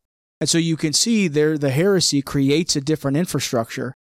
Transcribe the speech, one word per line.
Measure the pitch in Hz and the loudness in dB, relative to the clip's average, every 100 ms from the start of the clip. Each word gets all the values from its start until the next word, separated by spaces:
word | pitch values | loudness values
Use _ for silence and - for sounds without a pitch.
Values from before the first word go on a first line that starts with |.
| _ _ _ - | _ _ _ -6
And | 151 | -2
so | 170 | 0
you | 165 160 | 0 0
can | 160 | -2
see | 143 - 226 190 | 0 2 2 2
there | 143 151 156 | 2 2 2
the | 143 | 0
heresy | 131 185 196 156 143 | 2 2 2 2 0
creates | - 143 135 147 180 151 | -2 0 2 2 0 -2
a | |
different | 139 156 135 139 | -2 -2 0 -2
infrastructure, | 180 143 - 127 113 - 123 - _ | -2 -4 -2 -2 -4 -6 -10 -10 _